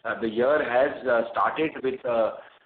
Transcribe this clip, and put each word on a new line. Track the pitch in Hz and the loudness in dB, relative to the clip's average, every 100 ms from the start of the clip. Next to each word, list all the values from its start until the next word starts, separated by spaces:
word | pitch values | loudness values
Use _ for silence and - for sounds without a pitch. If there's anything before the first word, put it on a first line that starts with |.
| 117 | -8
uh, | 104 | -4
the | 113 | -2
year | 107 127 151 | 0 2 2
has, | 120 120 143 - 127 | 2 2 2 0 0
uh, | 117 117 | 0 0
started | 120 113 156 156 139 | 0 0 0 -4 -4
with, | 131 131 123 | -4 -4 0
uh, | 117 107 - - - | 2 0 -2 -16 -20